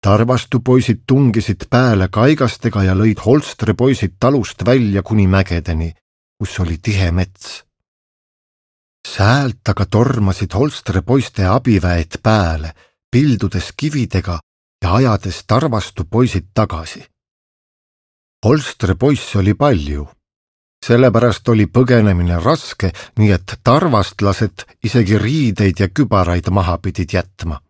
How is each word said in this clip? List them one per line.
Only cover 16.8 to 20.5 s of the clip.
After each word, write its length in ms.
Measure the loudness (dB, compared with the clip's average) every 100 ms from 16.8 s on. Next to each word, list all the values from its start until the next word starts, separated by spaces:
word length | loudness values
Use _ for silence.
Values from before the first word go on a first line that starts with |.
| -12 -18 -20 _ _ _ _ _ _ _ _ _ _ _ _ _ 0
Holstre 500 | 2 0 -4 -2 0
poisse 440 | 2 0 -2 0
oli 140 | 0
palju. 540 | 2 2 2 -2 -8 -10 _ _ _ _